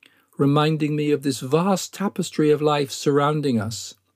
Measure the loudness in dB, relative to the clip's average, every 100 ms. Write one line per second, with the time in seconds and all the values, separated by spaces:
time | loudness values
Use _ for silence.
0 | _ _ _ 0 2 4 2 0 -2 -2
1 | 0 0 0 -4 0 0 2 0 -2 -6
2 | -6 -4 -6 0 2 2 2 0 -2 -2
3 | 0 2 2 0 0 0 -2 -8 -12 -18
4 | _